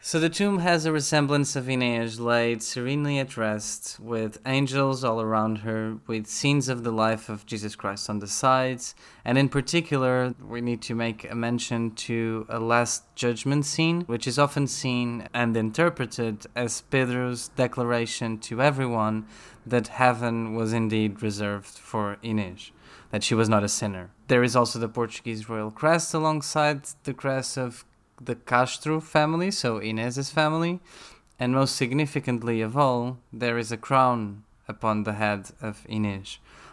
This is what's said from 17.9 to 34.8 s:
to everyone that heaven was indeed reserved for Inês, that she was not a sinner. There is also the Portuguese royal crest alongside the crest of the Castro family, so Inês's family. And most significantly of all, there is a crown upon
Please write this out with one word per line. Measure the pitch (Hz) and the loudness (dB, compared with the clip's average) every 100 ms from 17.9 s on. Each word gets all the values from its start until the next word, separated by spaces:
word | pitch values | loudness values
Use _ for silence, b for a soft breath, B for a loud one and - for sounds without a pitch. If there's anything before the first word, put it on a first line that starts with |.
| 120 117 - 117 110 | 0 0 -4 -4 -6
to | - 117 | -6 2
everyone | 143 135 131 117 107 107 107 B B B | 2 2 0 0 0 0 -6 B B B
that | - 123 110 | -2 -2 -2
heaven | - 127 117 120 117 113 113 | 2 4 4 0 -2 -2 -2
was | 110 | 0
indeed | 113 110 110 107 101 | 2 2 2 0 0
reserved | 110 101 104 101 95 - | -4 -2 -4 -4 -8 -20
for | - 113 104 101 | -6 -4 -4 -6
Inês, | 113 107 95 87 - B B B B | -2 -2 -2 -8 -18 B B B B
that | 107 | -4
she | - 113 | 0 2
was | 110 | 6
not | 107 | 4
a | 101 | 4
sinner. | - 107 95 90 _ - | -2 -4 -6 -12 _ 2
There | 123 | 4
is | 123 123 | 6 4
also | 117 117 | 2 0
the | 113 | -4
Portuguese | 120 113 - 117 110 107 | -2 -4 -4 -8 -8 -6
royal | 113 107 | -6 -6
crest | 107 151 165 165 | -2 2 2 0
alongside | 160 156 156 143 156 147 147 - - | 0 0 0 -2 2 2 0 -6 -10
the | - | -10
crest | 139 139 135 127 - | -4 -2 -2 -2 -4
of | 127 123 - _ _ _ | -6 -8 -20 _ _ _
the | 120 | -8
Castro | 120 - 123 127 - 151 156 | -8 2 4 4 0 -2 -2
family, | 156 156 151 165 180 | 2 4 4 2 0
so | 202 127 110 | 0 0 0
Inês's | 107 110 120 123 139 | -2 -2 -2 -2 -2
family. | - 151 160 170 180 B B B B B _ | 2 2 2 0 -4 B B B B B _
And | 123 | 0
most | 131 135 - | 4 2 2
significantly | 123 135 147 143 135 120 117 113 | 0 2 0 -2 -2 -2 0 0
of | 110 131 | 0 2
all, | 139 123 120 123 _ | 2 2 -2 -6 _
there | 117 120 117 | -4 -2 -2
is | 110 | -2
a | 113 | -6
crown | - 135 131 120 104 101 - _ - | 0 4 4 2 -2 -8 -18 _ -14
upon | 110 | -4